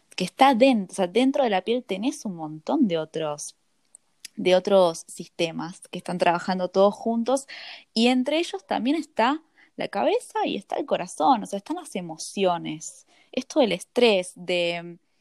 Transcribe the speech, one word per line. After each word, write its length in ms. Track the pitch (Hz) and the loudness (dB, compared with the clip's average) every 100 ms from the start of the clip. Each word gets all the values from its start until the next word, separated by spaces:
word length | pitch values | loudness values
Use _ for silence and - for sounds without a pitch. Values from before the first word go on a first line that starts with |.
| _ - | _ -6
que 80 | |
está 320 | 180 - 269 220 | -2 4 6 8
dentro, 380 | 269 226 185 | 6 4 0
o 20 | - | -4
sea, 120 | 180 | 0
dentro 360 | 208 262 285 | 2 2 2
de 60 | 247 | 2
la 120 | 185 | 0
piel 200 | 214 247 | 0 -4
tenés 420 | - 190 247 311 220 | -4 -4 -4 -6 -8
un 100 | 170 | -8
montón 520 | 156 156 - 311 214 | -10 -10 -2 2 2
de 100 | 160 | 0
otros, 580 | 156 160 156 151 - - _ _ _ _ _ _ - - | -4 -6 -6 -8 -12 -18 _ _ _ _ _ _ -16 -4
de 200 | 180 180 | 2 4
otros 480 | 196 196 175 165 - | 6 4 4 0 -10
sistemas 760 | - 165 - 165 160 160 - - | -16 -10 -4 -4 -4 -10 -12 -16
que 100 | 180 | -12
están 180 | - 180 | -6 0
trabajando 520 | 175 170 190 185 180 | 2 2 0 -2 0
todos 260 | 190 202 202 | 4 4 2
juntos, 520 | 226 233 226 269 - - - - _ | -2 -2 0 -2 -4 -16 -18 -18 _
y 140 | 220 233 | 0 2
entre 320 | 254 262 302 | 2 0 -2
ellos 260 | 349 392 - | -2 -8 -4
también 300 | 208 233 320 | -2 0 -2
está 460 | - - 233 311 _ _ _ - | -2 0 0 0 _ _ _ -10
la 100 | - | -6
cabeza 560 | 202 262 466 - 440 403 | -2 0 0 -2 -4 -4
y 100 | - | -4
está 220 | - - | -6 -6
el 80 | 294 | -2
corazón, 580 | 170 180 - 285 233 | -4 -4 0 2 2
o 20 | 185 | -2
sea, 120 | 202 | -8
están 200 | - 349 | -8 -10
las 180 | 302 196 | -8 -10
emociones, 1120 | 170 160 - 202 185 170 160 156 - - _ _ _ | -10 -12 -10 -2 0 0 -6 -10 -14 -18 _ _ _
esto 280 | - - 320 | -10 -2 0
del 140 | 220 | 0
estrés, 580 | 180 - 254 240 190 180 - | 0 -6 2 2 2 -2 -8
de, 600 | 175 175 170 170 170 170 _ _ | -4 -2 -2 -4 -10 -16 _ _